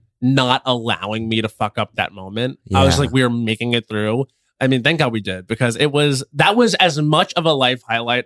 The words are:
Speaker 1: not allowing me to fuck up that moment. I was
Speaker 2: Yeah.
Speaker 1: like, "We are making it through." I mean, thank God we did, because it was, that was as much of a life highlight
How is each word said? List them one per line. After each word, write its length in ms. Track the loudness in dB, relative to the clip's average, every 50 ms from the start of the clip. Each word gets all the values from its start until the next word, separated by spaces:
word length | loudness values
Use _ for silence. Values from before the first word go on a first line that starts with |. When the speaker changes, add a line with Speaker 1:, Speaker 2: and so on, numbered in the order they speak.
| _ _ _ -4
Speaker 1:
not 400 | 0 2 2 2 2 2 0 0 0
allowing 640 | -2 -2 -2 -2 -4 -4 -4 -4 -6 -6 -4 -4 -2
me 100 | -2 -2
to 60 | -2
fuck 300 | -4 -4 -4 -6 -4 -4
up 180 | -4 -6 -6 -4
that 160 | -6 -6 -6
moment. 480 | -6 -14 -16 -10 -8 -6 -6 -6 -8 _ -8 -2 0
I 80 | 2 4
was 120 | 4 4
Speaker 2:
Yeah. 60 | 2
Speaker 1:
like, 100 | 0 0 2
"We 80 | 2
are 80 | 2 2
making 420 | 0 -2 -2 -2 -2 -2 -2 -2 -2
it 140 | -2 -2
through." 380 | -2 -4 -4 -2 -2 -2 -2 -4 -6 _ _ _ _ _ -2
I 80 | 0
mean, 160 | 0 2 2 2
thank 160 | 0 0 0
God 140 | 0 0 -2
we 80 | -4
did, 260 | -4 -6 -8 -8 -6
because 300 | -6 -2 0 0 0 0
it 160 | 0 0 0 2
was, 280 | 2 2 2 0 -2 -4 _ 0
that 240 | 2 2 4 4
was 160 | 4 4 2 4
as 240 | 2 2 2 2 2
much 340 | 0 2 2 2 2 0 -2
of 100 | -2 0
a 80 | 0 2
life 280 | 2 2 0 0 -2 _
highlight 380 | -4 -4 -4 -2 0 -2 -2 -2